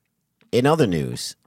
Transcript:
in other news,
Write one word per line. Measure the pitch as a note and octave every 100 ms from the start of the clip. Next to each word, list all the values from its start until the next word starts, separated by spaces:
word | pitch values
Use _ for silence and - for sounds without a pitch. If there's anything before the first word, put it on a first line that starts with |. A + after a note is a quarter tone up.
| _ _ _ _ _
in | A#2+ C#3
other | D#3+ A2+
news, | E2 B1+ A#1+ - -